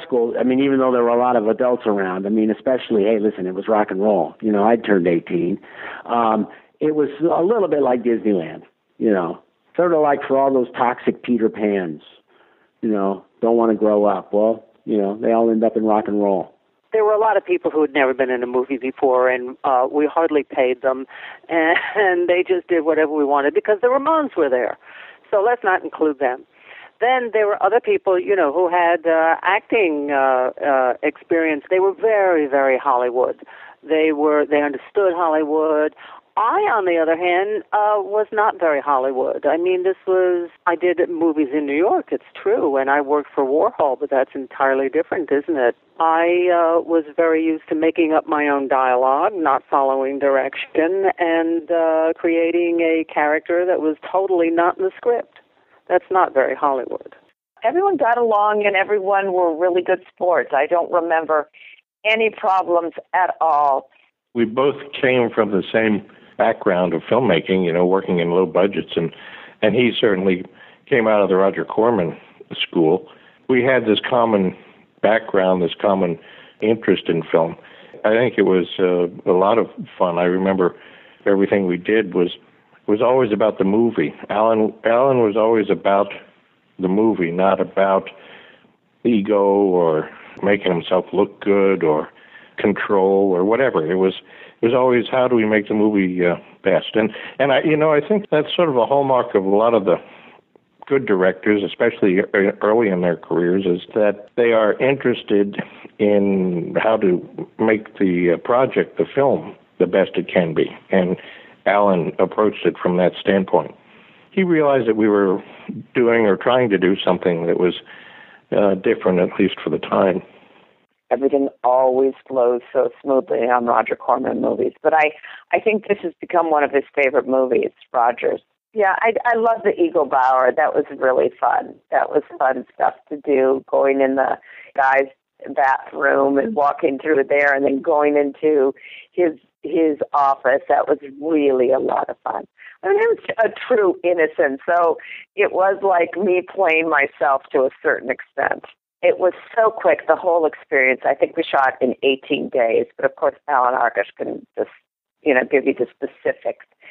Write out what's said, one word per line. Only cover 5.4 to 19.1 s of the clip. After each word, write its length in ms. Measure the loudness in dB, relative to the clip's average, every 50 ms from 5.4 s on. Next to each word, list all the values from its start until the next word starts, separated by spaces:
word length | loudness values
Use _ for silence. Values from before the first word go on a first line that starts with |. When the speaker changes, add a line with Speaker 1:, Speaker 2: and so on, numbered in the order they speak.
| -2 -2 -4 -6 -8 -16 -20 -18 -16 -16 -16 -16 -8
Speaker 1:
Um, 420 | -4 -2 0 0 2 0 0 -2 -4 -8 -16 -20 _ _ _
it 160 | -4 -2 0
was 140 | 0 -2 -2 -2 -2
a 200 | -2 0 0 0 0
little 240 | 0 0 0 0
bit 140 | 0 0 0
like 220 | 0 0 0 0 0
Disneyland, 600 | 0 -2 0 0 0 0 0 -2 -6 -10 -16 -18 -20 _ _ _ _ _ -4
you 120 | 0 0
know, 280 | 2 0 0 -4 -8 -10 -16 _ _ _ _ _ -2
sort 180 | -2 0 2 2
of 80 | 2
like 180 | 2 2 0 0 -2
for 100 | -2 0
all 160 | 0 2 2 2
those 180 | 0 -2 -2 -2
toxic 500 | -2 -2 -2 -2 -2 -4 -4 -4 -4 -4
Peter 260 | -2 0 0 0 -2
Pans, 520 | -2 -2 -2 -2 0 -2 -2 -4 -8 -12 -16 -20 -20 _ _ _ _ _ _ _ _ _ _ _ _ _
you 80 | -4 -2
know, 340 | -2 0 0 -2 -2 -4 -10 _ _ _
don't 160 | 0 0 2
wanna 180 | 2 2 2 2
grow 300 | 2 2 2 2 2 2
up. 280 | 2 0 -2 -4 -4 0
Well, 320 | 0 2 0 0 -2 -8 _ _ _ _
you 120 | -4 -2
know, 180 | -2 0 -2 -4 -2
they 100 | -2 0
all 180 | 2 2 2 2
end 140 | 2 2 0
up 140 | 0 0
in 80 | 0 0
rock 220 | 2 0 0 0
and 140 | -2 -2 0
roll. 320 | 0 0 0 -2 -4 -8 _ _ _ _ _ _ _ _
Speaker 2:
There 140 | -2 0 0
were 80 | 2 2
a 60 | 2
lot 180 | 0 0 0
of 80 | 0 0
people 260 | -2 -4 -2 -2 -2
who 100 | 0 0
had 120 | 0 0 2
never 200 | 0 0 0 0
been 160 | 0 -2 -2
in 140 | -2 -4 -4
a 40 |
movie 300 | -2 -2 -2 -2 -2 -6
before, 520 | -6 -6 -8 -4 -2 0 2